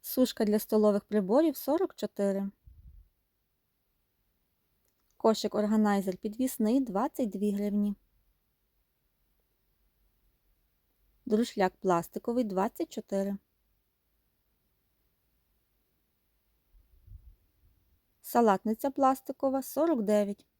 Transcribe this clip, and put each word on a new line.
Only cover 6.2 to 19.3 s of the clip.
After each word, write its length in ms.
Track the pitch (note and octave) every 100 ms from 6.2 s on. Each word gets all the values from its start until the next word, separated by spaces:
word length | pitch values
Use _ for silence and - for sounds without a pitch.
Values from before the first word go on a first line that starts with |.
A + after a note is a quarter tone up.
| G#3+ G#3+ B3+ - G#3+ C4
двадцять 500 | C4 F#3 C4+ - A#3
дві 220 | F#3+ G#3
гривні. 420 | G3+ G#3 G#3 G#3 G3+ _ _ _ _ _ _ _ _ _ _ _ _ _ _ _ _ _ _ _ _ _ _ _ _ _ _ _ _ _ _ _ _ -
Друшляк 500 | G#3+ A#3+ - F#3 _
пластиковий — 680 | F#3+ E3+ E3+ - - A#3
двадцять 480 | A3+ F#3 G#3+ - F4
чотири. 440 | - - G3 G3 G3 _ _ _ _ _ _ _ _ _ _ _ _ _ _ _ _ _ _ _ _ _ _ _ _ _ _ _ _ _ _ _ _ _ - _ _ - - - - _ _ _ _ _ _ _ _
Салатниця 680 | - B3 A3+ F#3+ G#3+ A3+ C#4
пластикова — 720 | C4+ C4+ C4 -